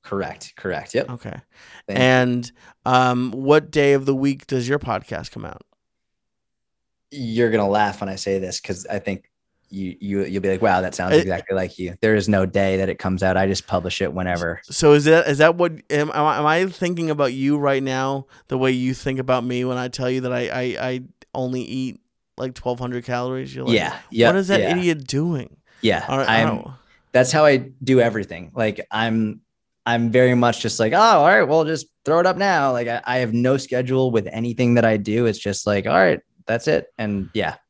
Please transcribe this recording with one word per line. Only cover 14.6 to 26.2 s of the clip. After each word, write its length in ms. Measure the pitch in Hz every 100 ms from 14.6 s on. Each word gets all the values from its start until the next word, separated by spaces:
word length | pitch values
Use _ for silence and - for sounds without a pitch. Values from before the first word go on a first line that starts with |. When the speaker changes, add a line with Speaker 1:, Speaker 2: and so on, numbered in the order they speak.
Speaker 2:
So 300 | - - 156
is 120 | 147 147
that, 220 | 160 160
is 100 | 143
that 180 | 156 170
what, 180 | 175 160 _
am, 180 | 147 151
am 160 | - 151
I, 120 | 123
am 60 | 151
I 200 | 165 185
thinking 460 | 180 175 175 165
about 220 | 147 139
you 240 | 131 135 147
right 260 | 143 135
now 420 | 135 131 135 139 135 - _
the 100 | 131
way 140 | 131
you 220 | 127 127 131
think 240 | 143 131
about 240 | 131 127 120
me 180 | 123
when 140 | 127 127
I 100 | 127
tell 220 | 123 127
you 120 | 131
that 120 | 127
I, 160 | 123 123
I, 120 | - 127 98
I 200 | 131 127 127 _ _ -
only 260 | 127 127
eat, 400 | 117 127 131 - _ _ _ -
like, 180 | 131 127
twelve 240 | 123 123
hundred 260 | 123 123 120
calories? 480 | 123 123 131 135
You're 120 | 131 131
like, 100 | 113
Speaker 1:
Yeah. 220 | 78 - -
Yep. 180 | 113 117
Speaker 2:
"What 60 | 190
is 80 | 185
that 140 | 196
Speaker 1:
Yeah. 140 | 190 180
Speaker 2:
idiot 300 | 175 160 131
doing?" 520 | 139 165 156 113 _ _ _
Speaker 1:
Yeah, 220 | 110 85 -
Speaker 2:
All 100 |
right, 100 | 135